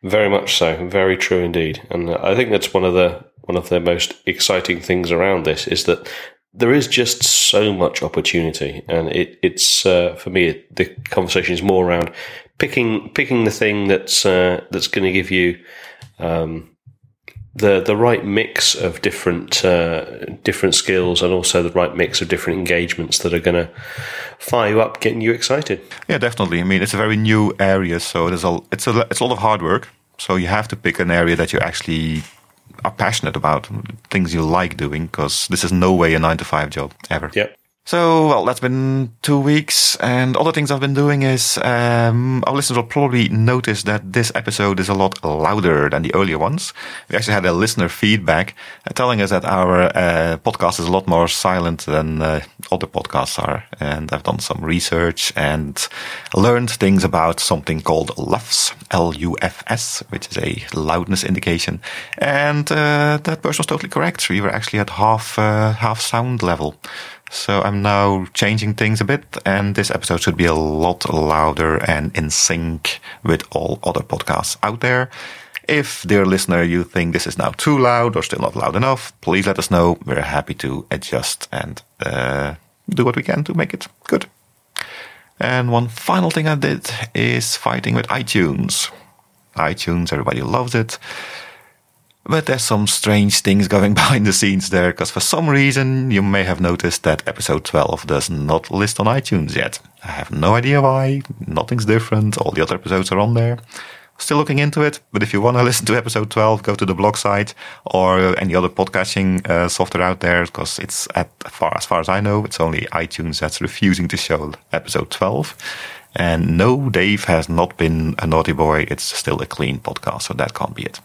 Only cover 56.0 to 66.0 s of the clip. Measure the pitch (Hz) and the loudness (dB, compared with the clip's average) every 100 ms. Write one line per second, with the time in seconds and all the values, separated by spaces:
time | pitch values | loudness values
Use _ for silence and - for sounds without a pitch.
56 | - - - - 107 120 120 - 98 98 | -14 -14 -4 2 4 4 0 0 4 4
57 | 92 85 82 82 - 82 73 80 76 80 | 4 2 2 0 -2 -2 -2 -4 0 0
58 | 80 - 73 98 113 - - - - 92 | 0 -6 -4 -4 -2 -2 -2 -6 -4 0
59 | 85 82 87 - - - - 117 - - | 0 0 -4 -2 -4 -6 -6 -6 -4 -8
60 | - - - - - - - - 78 85 | -10 -12 -8 -6 -4 -6 -8 -6 -2 -2
61 | 90 92 - 90 - 85 - 87 - - | 0 -4 -2 -2 0 -2 -2 -6 -10 -14
62 | - - 139 143 147 147 147 147 151 147 | -12 -4 -2 0 0 0 0 0 2 4
63 | 147 147 151 160 156 151 156 147 - - | 2 2 -2 -4 -4 -2 -2 -4 -4 -2
64 | 160 175 - 92 101 - 110 107 101 - | -2 -2 -2 0 0 -2 -2 -2 -2 0
65 | 107 113 110 - 107 107 110 107 113 113 | 2 2 0 0 2 4 2 2 -2 -2